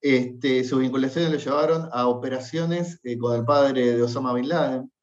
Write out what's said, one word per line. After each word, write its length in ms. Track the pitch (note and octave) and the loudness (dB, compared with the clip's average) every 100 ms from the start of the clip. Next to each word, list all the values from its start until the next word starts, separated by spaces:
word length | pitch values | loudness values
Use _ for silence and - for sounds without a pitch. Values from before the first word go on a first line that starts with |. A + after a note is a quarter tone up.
Este, 640 | C#3+ C3 B2 B2 C#3 C3 | 4 2 2 -4 0 0
sus 160 | B2+ C3+ | 0 0
vinculaciones 500 | C3 C3 C3+ E3+ E3 | 0 0 -2 0 0
lo 80 | D3+ | 0
llevaron 500 | C3 C#3 D#3 E3 D#3+ | -2 0 2 0 -2
a 160 | B2 B2 | -2 0
operaciones, 920 | A#2+ B2+ B2+ - D#3+ E3 F3 F3 - | 0 -2 -6 -6 -4 -2 -2 -4 -8
eh, 120 | B2 A#2+ | -8 -4
con 200 | A#2+ A#2+ | -2 -2
el 80 | |
padre 500 | A#2 C#3+ C#3 C3 B2 | 2 4 4 4 2
de 80 | A#2+ | 2
Osama 320 | A#2+ B2+ C3 | 0 0 -2
Bin 140 | B2 C3 | -2 0
Laden. 420 | E3 C#3 C3 C3+ _ | 0 0 -2 -8 _